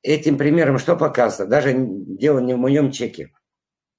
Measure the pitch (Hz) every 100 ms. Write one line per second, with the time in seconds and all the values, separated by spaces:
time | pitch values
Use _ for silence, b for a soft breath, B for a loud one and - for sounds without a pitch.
0 | 135 151 147 135 147 165 143 131 - 170
1 | 156 - 113 - 98 143 135 131 120 98
2 | 92 95 147 135 123 123 127 143 135 -
3 | 117 - - _ _ _ _ _ _